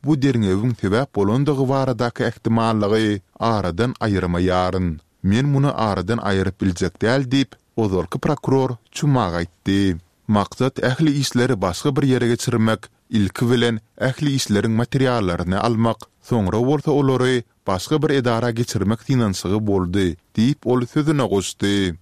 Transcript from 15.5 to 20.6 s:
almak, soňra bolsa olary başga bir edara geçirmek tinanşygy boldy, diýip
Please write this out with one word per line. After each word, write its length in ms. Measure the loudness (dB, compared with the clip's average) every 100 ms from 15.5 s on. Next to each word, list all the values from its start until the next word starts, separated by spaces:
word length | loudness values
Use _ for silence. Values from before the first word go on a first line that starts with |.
| -2
almak, 400 | 0 0 0 -2 -10 _
soňra 380 | -4 -2 0 0 0
bolsa 240 | 0 0
olary 520 | 0 2 2 2 0 -4 _ -4
başga 340 | -4 -2 -2
bir 60 | 2
edara 420 | 0 2 0 -2
geçirmek 540 | -2 -4 -2 -2 -2 0
tinanşygy 540 | 0 2 -2 -2 -2 0
boldy, 480 | 0 0 0 0 -2 _ 0
diýip 260 | 0 0